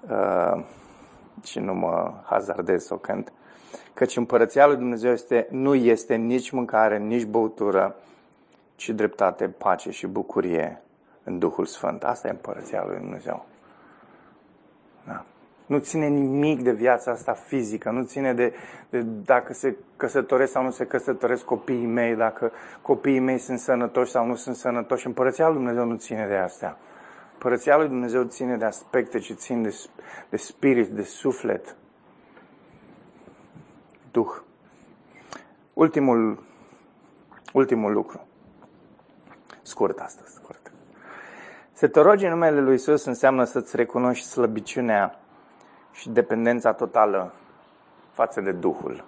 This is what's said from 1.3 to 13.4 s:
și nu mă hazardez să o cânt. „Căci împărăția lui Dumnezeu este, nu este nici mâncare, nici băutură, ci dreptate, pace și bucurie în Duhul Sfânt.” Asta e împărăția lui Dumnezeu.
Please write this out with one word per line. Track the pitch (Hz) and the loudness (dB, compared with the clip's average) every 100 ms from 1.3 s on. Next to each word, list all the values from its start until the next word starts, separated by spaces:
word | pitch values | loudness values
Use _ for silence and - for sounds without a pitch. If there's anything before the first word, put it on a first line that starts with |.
| - | -18
și | - - | -12 -8
nu | 98 | -6
mă | 92 85 85 87 - | -4 -2 -2 -4 -8
hazardez | - - 95 87 87 90 - | -2 -2 -2 -6 0 0 -2
să | |
o | 90 | -10
cânt. | - 98 - _ - - - - - | -6 -8 -8 _ -20 -20 -20 -20 -18
„Căci | - 127 - | -2 0 0
împărăția | 117 120 113 139 143 | 2 4 4 6 6
lui | 139 | 6
Dumnezeu | 123 117 120 | -2 -2 0
este, | 117 - 120 - | 0 2 0 0
nu | 131 135 139 | -2 2 4
este | 120 110 - 113 | 6 4 2 -2
nici | 113 127 123 | 0 -2 -2
mâncare, | 131 120 110 110 104 | -6 0 4 4 2
nici | 107 120 110 | 0 -2 0
băutură, | 117 110 - 104 95 95 - - - _ _ _ _ _ _ | 0 0 0 0 2 2 -2 -20 -20 _ _ _ _ _ _
ci | - | -8
dreptate, | 110 107 - 95 - 95 | -2 -2 2 0 0 -6
pace | - 101 92 - | -2 0 0 -2
și | - 95 | -10 -8
bucurie | 104 - 107 90 82 80 78 _ _ _ _ | -6 -4 -2 0 -2 -2 -8 _ _ _ _
în | - 90 | -10 -2
Duhul | 87 - 85 | -2 -2 -6
Sfânt.” | - - - | -4 -6 -4
Asta | - - - | -4 -4 -6
e | |
împărăția | - - 101 - 107 95 | -10 -10 -12 -8 -8 -6
lui | 95 | -8
Dumnezeu. | 95 95 - - | -10 -12 -10 -10